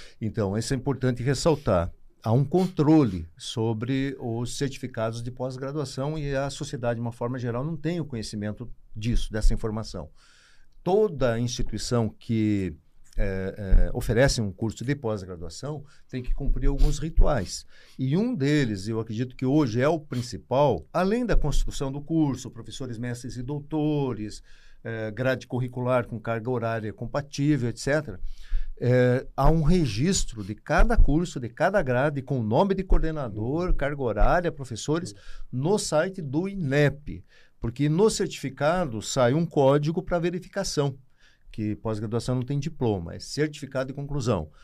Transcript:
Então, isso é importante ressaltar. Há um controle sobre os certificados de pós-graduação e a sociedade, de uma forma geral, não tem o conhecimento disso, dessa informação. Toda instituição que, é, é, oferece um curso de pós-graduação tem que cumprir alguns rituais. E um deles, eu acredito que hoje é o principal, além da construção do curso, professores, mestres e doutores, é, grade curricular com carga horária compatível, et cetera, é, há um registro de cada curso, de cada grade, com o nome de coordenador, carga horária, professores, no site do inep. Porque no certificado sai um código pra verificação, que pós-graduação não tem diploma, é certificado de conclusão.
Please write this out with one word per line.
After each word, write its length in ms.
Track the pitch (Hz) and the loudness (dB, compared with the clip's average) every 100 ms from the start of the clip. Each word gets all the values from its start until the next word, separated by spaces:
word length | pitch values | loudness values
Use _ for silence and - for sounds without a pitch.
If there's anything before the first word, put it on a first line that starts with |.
| - - | -16 -8
Então, 380 | 107 113 98 107 | -6 -2 -2 -2
isso 160 | 113 | -2
é 20 | 135 | -2
importante 460 | 139 120 127 123 | -2 -2 0 0
ressaltar. 680 | 123 131 170 147 - 92 85 - - _ | -2 0 2 2 2 2 0 -6 -20 _
Há 100 | 110 | 0
um 120 | 120 | 2
controle 840 | 143 180 185 - 147 160 123 90 80 - | 4 2 2 2 6 6 4 0 -8 -12
sobre 800 | - 120 113 113 120 135 139 - | -8 -4 -2 -2 -2 -2 -4 -6
os 380 | 123 113 120 - | -6 -6 -6 -4
certificados 640 | 143 143 123 - 113 117 | -4 -6 -10 -4 -4 -4
de 80 | 120 | -8
pós-graduação 880 | 123 131 127 135 151 135 - 143 156 | -8 -8 -6 -8 -6 -6 -6 -6 -4
e 160 | 143 | -4
a 160 | 135 139 | -4 -4
sociedade, 460 | - 143 127 120 117 | -6 -10 -4 -2 -2
de 40 | |
uma 120 | 117 | -4
forma 260 | - 120 131 | -6 -6 -4
geral, 260 | 123 117 | -4 -4
não 120 | 147 160 | -4 -4
tem 240 | 160 175 | -4 -4
o 40 | |
conhecimento 640 | 147 117 107 107 107 104 120 - - | -6 -8 -8 -6 -6 -8 -12 -14 -14
disso, 380 | 110 117 110 - | -6 0 2 0
dessa 220 | 107 - | 2 4
informação. 560 | 110 113 110 104 92 71 - - - _ - - - | 4 0 -4 -8 -10 -14 -18 -20 -20 _ -20 -20 -8
Toda 560 | 170 202 214 139 127 113 | 0 2 2 2 0 0
instituição 680 | 120 - - 104 - 120 110 | -2 -2 -2 -2 0 0 0
que, 680 | - - 113 107 101 90 80 _ - - - | -4 -2 2 2 2 -2 -8 _ -20 -6 0
é, 380 | 101 95 95 - | 0 0 -4 -6
é, 340 | 95 92 87 | 4 6 6
oferece 480 | 120 - 117 135 123 | 2 0 4 4 4
um 100 | 104 | -2
curso 320 | - 113 - | -4 -6 -4
de 100 | 123 | -6
pós-graduação 880 | 143 117 107 90 87 85 - 135 156 - - - | -4 -4 -4 -6 -10 -12 -10 -10 -12 -14 -20 -12
tem 140 | 127 | -6
que 100 | 123 | -2
cumprir 360 | - 135 127 139 | 0 2 2 2
alguns 300 | 139 143 143 | 6 4 4
rituais. 680 | 160 - - 131 87 - - - - - | 2 6 6 6 -2 -8 -14 -20 -14 -4
E 180 | 131 165 | 0 0
um 180 | 240 | 0
deles, 540 | 214 139 151 120 98 101 | 0 2 4 2 -2 -4
eu 100 | 110 | -4
acredito 380 | 117 107 127 - | -4 -4 -6 -2
que 80 | |
hoje 360 | 131 151 135 113 | 0 2 2 2
é 80 | 143 | 2
o 100 | 165 | 0
principal, 840 | 151 123 120 113 - 127 147 87 - | -4 -6 -6 -8 -2 2 2 0 -2
além 340 | 156 185 233 233 | -2 0 0 2
da 100 | 151 | 4
construção 560 | 147 - 117 - 139 | 4 4 2 -2 -6
do 80 | 143 | -6
curso, 500 | 143 160 147 120 110 | -2 0 2 0 -8
professores, 460 | 113 110 - 131 113 | -14 -14 -10 -10 -8
mestres 380 | 123 120 120 113 | -8 -8 -10 -10
e 60 | |
doutores, 1000 | 123 147 147 156 151 147 135 101 104 - - - - - | -8 -10 -6 -2 0 0 -2 -4 -8 -12 -18 -20 -20 -14
é, 280 | 113 113 110 | -10 -6 -6
grade 360 | 107 127 127 - | -2 -2 -2 -4
curricular 600 | 123 123 127 123 127 123 | -6 -4 -4 0 0 0
com 120 | 113 | -6
carga 300 | 117 117 113 | -6 -4 -4
horária 420 | 123 113 113 107 | -2 -2 -4 -6
compatível, 720 | - 113 147 147 - 143 143 117 | -8 -6 -6 -6 -2 2 2 0
et 80 | 113 | -4
cetera, 400 | 135 151 147 90 - - - - - - | -2 -2 -2 -6 -6 -6 0 0 0 0
é, 440 | 123 127 123 127 - - | 2 4 4 2 -2 2
há 140 | 143 | 4
um 120 | 165 | 6
registro 800 | 147 185 139 98 170 185 - 110 | 6 4 4 0 0 2 -2 -4
de 120 | 98 | -10
cada 420 | 104 - 160 240 220 | -8 0 4 6 8
curso, 420 | - 151 180 143 | 8 6 0 -4
de 120 | 117 | -8
cada 320 | - 170 202 | 0 2 2
grade, 400 | 131 123 151 143 | 2 2 2 -2
com 180 | 123 135 | -2 -2
o 20 | |
nome 320 | 107 131 196 | 2 2 2
de 80 | 190 | 0
coordenador, 920 | 185 - 160 156 123 107 113 156 180 | 4 4 4 -2 -6 -6 -4 -2 2
carga 260 | 156 139 143 | 2 2 -2
horária, 480 | 123 104 113 170 170 | -2 4 4 4 0
professores, 640 | 151 127 110 - 160 180 - - - - | -4 -8 -8 -2 -2 -4 -12 -12 -10 -8
no 240 | 123 151 208 | -4 0 0
site 440 | - 156 190 190 | 0 0 0 -4
do 260 | 147 147 190 | -6 -4 -4
inep. 720 | 196 143 143 143 147 - 85 - - - _ | -4 0 4 4 2 -8 -12 -14 -20 -20 _
Porque 300 | 117 120 147 | -6 0 2
no 180 | 160 220 | 4 4
certificado 920 | 214 180 - 139 - 143 185 156 110 | 2 -4 -6 -8 -2 0 0 -2 -4
sai 320 | - 139 120 | -4 2 4
um 100 | 147 | 4
código 560 | 165 151 135 147 147 170 | 0 4 4 4 2 -2
pra 160 | - 175 | -2 -2
verificação, 800 | 175 175 - 202 185 - 143 - - _ - _ - | -2 -4 -8 -8 -4 -2 -2 -4 -14 _ -20 _ -14
que 240 | - 107 104 | -6 -6 -4
pós-graduação 600 | 110 107 107 113 120 127 | -4 -4 -4 -4 -2 -2
não 60 | |
tem 160 | 123 143 | -2 -4
diploma, 560 | 160 - 120 98 85 | -4 -2 0 0 -4
é 40 | 92 | -12
certificado 720 | - 131 151 151 - 131 135 | -8 -4 -4 -4 -8 -6 -6
de 40 | |
conclusão. 560 | 135 143 143 120 95 78 - | -8 -6 -4 0 0 -2 -12